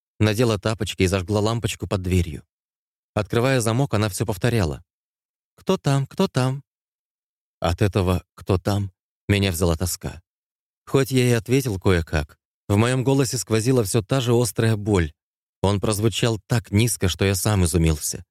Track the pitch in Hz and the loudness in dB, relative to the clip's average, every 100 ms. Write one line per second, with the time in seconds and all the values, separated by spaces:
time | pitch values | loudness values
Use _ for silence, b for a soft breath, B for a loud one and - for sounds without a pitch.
0 | _ - 107 104 123 104 110 - - - | _ -2 0 2 0 0 -2 -4 -6 -2
1 | 92 95 87 104 104 117 - - - 101 | 0 0 -2 -2 0 -2 -6 -6 -6 -4
2 | 90 90 87 73 - _ _ _ _ _ | 0 0 0 -6 -16 _ _ _ _ _
3 | _ 107 101 117 127 131 110 113 143 107 | _ -6 -2 0 0 0 0 0 0 -2
4 | 107 - 113 107 123 113 82 67 - _ | -2 -4 -6 -2 -2 0 -2 -4 -14 _
5 | _ _ _ _ _ _ - 185 147 139 | _ _ _ _ _ _ -4 -2 0 0
6 | 135 - 196 131 127 139 - _ _ _ | -2 -2 -2 0 -2 -4 -12 _ _ _
7 | _ _ _ _ _ - 87 87 101 104 | _ _ _ _ _ -6 -2 0 0 0
8 | 90 90 - - - 95 - 101 98 _ | 0 0 -4 -10 -2 -2 0 -2 -4 _
9 | _ _ - 101 98 85 90 80 92 - | _ _ -2 0 0 0 0 0 -2 -6
10 | 73 76 _ _ _ _ _ _ - 135 | -10 -12 _ _ _ _ _ _ -2 0
11 | 135 131 123 117 - 131 127 95 101 87 | 2 2 2 2 0 0 0 -2 2 2
12 | 80 80 71 - _ _ - 101 117 131 | 0 -4 -4 -10 _ _ 0 2 2 2
13 | 127 139 135 123 - 110 113 131 101 120 | 2 2 0 -4 -2 -2 2 0 2 -2
14 | 95 135 120 120 120 - 113 107 104 98 | 0 -2 2 2 2 0 0 0 2 2
15 | 78 - _ _ _ _ 95 101 107 104 | 0 -4 _ _ _ _ 0 0 0 0
16 | 110 - 123 110 - 120 - 101 120 - | 0 0 -2 -2 -2 -4 0 0 2 0
17 | 92 - 98 98 107 104 90 87 80 76 | -2 0 0 0 2 2 2 2 2 0
18 | - 69 - | -4 -10 -14